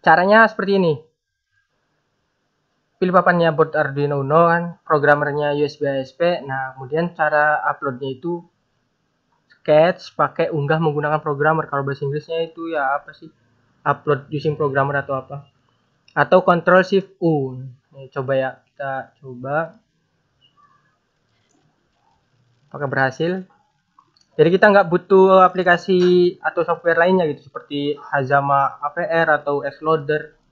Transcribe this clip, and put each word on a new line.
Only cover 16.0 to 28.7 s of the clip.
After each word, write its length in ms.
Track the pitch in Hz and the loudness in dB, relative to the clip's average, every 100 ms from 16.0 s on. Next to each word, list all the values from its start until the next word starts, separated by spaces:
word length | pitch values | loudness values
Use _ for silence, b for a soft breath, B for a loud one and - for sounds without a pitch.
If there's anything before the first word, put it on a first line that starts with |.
| _ - | _ -2
Atau 320 | 143 185 180 | 2 2 2
Control 400 | 170 170 180 185 | 0 4 2 2
Shift 320 | 196 190 _ | -2 -4 _
U. 400 | 165 151 131 127 131 123 _ | -2 -2 -4 -10 -16 -20 _
Nih, 160 | 139 135 147 | -20 -14 -10
coba 180 | 131 135 | -4 -2
ya, 100 | 131 123 _ | -2 -8 _
kita 400 | _ 139 135 127 _ | _ -10 -10 -12 _
coba. 560 | 135 123 131 147 165 - _ _ _ _ _ _ _ _ _ _ _ _ _ _ _ _ _ _ _ _ _ _ _ _ _ _ _ _ _ | -20 -16 -6 -6 -6 -14 _ _ _ _ _ _ _ _ _ _ _ _ _ _ _ _ _ _ _ _ _ _ _ _ _ _ _ _ _
Apakah 160 | 139 143 | -8 -4
berhasil? 560 | 131 131 127 165 190 185 _ _ _ _ _ _ _ _ - | 0 -2 0 -4 -4 -10 _ _ _ _ _ _ _ _ 2
Jadi 100 | 156 185 | 2 6
kita 160 | 214 | 6
nggak 160 | 202 175 | 6 4
butuh 560 | 175 - 190 190 190 | -2 2 4 6 6
aplikasi 920 | 185 185 180 175 - 185 180 180 175 170 | 6 4 0 0 2 2 4 4 2 0
atau 240 | 156 175 | -6 -4
software 320 | 165 165 170 165 | -4 -2 0 2
lainnya 320 | 175 185 160 | 2 2 0
gitu, 240 | 139 - | -4 -12
seperti 480 | - - 143 143 143 | -18 -10 -6 -4 -6
Hazama 800 | - 147 131 143 139 139 135 | -4 -4 0 0 2 0 0